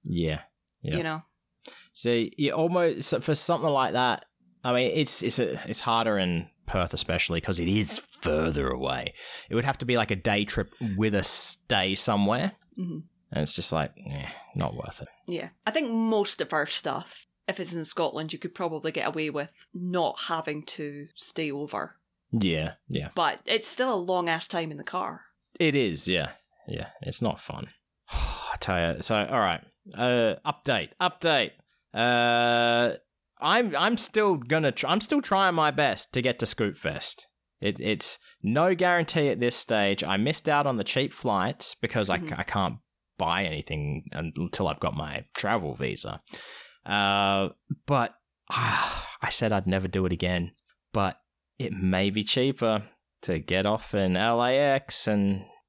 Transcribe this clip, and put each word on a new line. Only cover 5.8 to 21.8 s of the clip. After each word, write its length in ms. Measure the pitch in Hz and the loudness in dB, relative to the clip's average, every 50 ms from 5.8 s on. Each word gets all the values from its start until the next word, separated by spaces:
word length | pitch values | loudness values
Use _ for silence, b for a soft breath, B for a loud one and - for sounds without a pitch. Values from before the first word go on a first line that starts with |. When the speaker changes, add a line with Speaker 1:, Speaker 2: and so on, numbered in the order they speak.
Speaker 1:
harder 360 | - 120 113 113 113 113 104 | 0 0 0 2 2 2 2
in 320 | 101 92 90 87 82 82 - _ _ _ | 2 2 2 0 -2 -2 -6 _ _ _
Perth 260 | - - 95 87 82 - | -4 -2 0 0 0 -2
especially 460 | 87 - - 87 85 - - 85 82 | -4 -2 0 0 0 0 0 0 -2
'cause 180 | - - 92 87 | -2 -2 -2 0
it 80 | 85 | 2
is 380 | 87 98 107 104 76 - - - _ - - | 2 2 2 2 2 -2 -4 -6 _ -14 -6
further 460 | - - 76 - 160 - 76 73 69 65 | -2 0 0 2 2 0 0 0 0 -2
away. 440 | 64 64 65 67 67 127 - - - B B B B B B B | -2 -2 -2 -2 -2 -2 -4 -8 -8 B B B B B B B
It 60 | - | -2
would 100 | 113 120 | 0 0
have 120 | 139 135 - | 0 -2 -2
to 60 | - | 0
be, 120 | 120 123 | 0 2
like, 140 | 120 110 - | 2 2 0
a 40 | 110 | -2
day 300 | 92 - 110 104 104 104 | 0 2 2 2 2 0
trip 260 | 104 - 117 95 - - - 123 110 98 | 0 -2 -4 -4 -4 -6 -6 -4 -4 0
with 160 | 95 110 110 104 | 2 2 2 4
a 80 | 101 90 | 4 4
stay 720 | - - - - - - - _ _ 117 98 92 95 98 | 4 4 4 2 0 -2 -6 _ _ 0 2 2 2 2
somewhere. 580 | - - - 110 101 101 98 113 127 - 196 - _ _ _ _ | 2 2 4 4 4 4 2 2 0 0 -4 -6 _ _ _ _
Speaker 2:
Mm-hmm. 220 | - 185 170 160 156 160 _ _ _ _ _ | -10 -8 -8 -8 -10 -12 _ _ _ _ _
Speaker 1:
And 100 | - - | -4 -2
it's 140 | 76 76 - | 0 0 0
just 160 | - - - | 0 0 0
like, 200 | - 80 71 - _ - - | 0 0 -2 -2 _ -14 -12
eh, 220 | - - 69 - B B B B B - | -10 -10 -8 -10 B B B B B -4
not 200 | - - - - | -4 -2 -2 -4
worth 260 | - - - - - | -6 -10 -12 -12 -14
it. 60 | - - _ _ _ | -16 -18 _ _ _
Speaker 2:
Yeah. 220 | - 175 160 - - _ _ _ | -8 -8 -8 -8 -10 _ _ _
I 60 | 220 | -2
think 200 | 220 320 302 240 | 0 0 0 0
most 500 | 226 226 226 226 220 208 202 202 - - | 0 0 2 2 2 2 2 0 -2 -6
of 120 | 165 - - | -6 -2 0
our 120 | 151 147 | -2 -2
stuff, 580 | 147 - - - 156 131 135 160 - - - - _ _ _ _ | -2 -4 -4 -4 -4 -6 -6 -8 -10 -18 -20 -20 _ _ _ _
if 120 | - 185 - | -6 -6 -6
it's 140 | 180 160 175 | -6 -6 -6
in 120 | 170 156 | -8 -8
Scotland, 460 | - - - 165 143 - 143 160 151 160 | -6 -2 -2 -2 -2 -2 -4 -8 -8 -8
you 60 | - | -8
could 160 | - 175 - | -10 -12 -6
probably 360 | - 185 170 160 151 139 160 | -4 -4 -4 -4 -4 -6 -4
get 160 | 156 160 - | -4 -2 -4
away 220 | 127 147 156 156 151 | -2 -2 -2 -4 -4
with 200 | 139 147 143 160 _ _ - _ _ | -4 -6 -6 -8 _ _ -20 _ _
not 460 | 185 175 180 180 180 165 139 - - - | -8 -6 -2 0 0 0 0 -2 -4 -4
having 360 | - 170 160 160 - 147 151 147 | -4 -4 -4 -2 -4 -6 -6 -8
to 440 | - - - 151 147 143 143 143 160 _ | -10 -10 -8 -10 -10 -10 -12 -16 -16 _
stay 360 | - - - - - 160 147 | -14 -14 -10 -6 -6 -4 -4
over. 460 | 139 143 151 143 - 92 | -4 -6 -6 -6 -6 -6